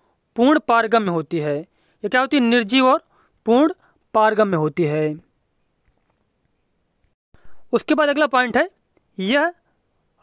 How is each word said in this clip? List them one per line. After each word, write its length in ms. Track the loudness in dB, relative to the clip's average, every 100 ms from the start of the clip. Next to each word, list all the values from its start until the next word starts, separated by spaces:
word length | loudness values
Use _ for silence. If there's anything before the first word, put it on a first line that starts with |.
| _ _ _ 0
पूर्ण 240 | 2 2 2
पारगम्य 420 | 0 2 0 0
होती 280 | -4 -4 -4
है। 220 | -4 -6 -8 _ _ _
ये 40 | -4
क्या 120 | -2
होती 160 | 0 0
है? 60 |
निर्जीव 440 | 2 0 0 0 2
और 180 | 0 -4 _ _ _ 0
पूर्ण 260 | 2 2 -2 _ _ _
पारगम्य 420 | 0 2 2 0 0
होती 260 | -2 -2
है। 380 | -2 -2 -4 -6 -16 _ _ _ _ _ _ _ _ _ _ _ _ _ _ _ _ _ _ _ _ _ -20 -18 -4
उसके 220 | -4 0
बाद 140 | 0 0
अगला 180 | 0 0
पॉइंट 300 | 0 0 0
है, 140 | -2 _ _ _ _ -8
यह 340 | -2 0 0 -4 _ _ _ _ _ _